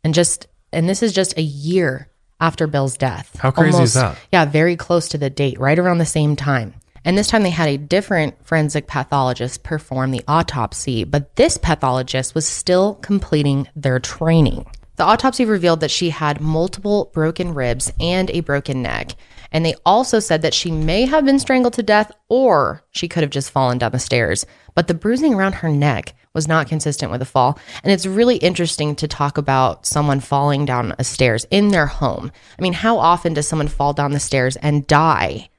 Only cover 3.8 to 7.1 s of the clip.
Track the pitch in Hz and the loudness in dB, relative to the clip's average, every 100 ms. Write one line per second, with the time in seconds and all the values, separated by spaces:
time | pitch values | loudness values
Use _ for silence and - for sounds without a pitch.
3.8 | 123 123 117 - - 185 147 151 170 170 | 4 2 0 -4 0 2 4 2 2 0
4.8 | - 175 165 156 139 139 139 120 131 160 | 0 -2 0 -4 -4 -2 -4 0 0 2
5.8 | 180 170 160 156 147 147 139 135 107 - | 2 0 0 2 0 0 0 -2 -4 -12
6.8 | _ - 165 | _ -8 0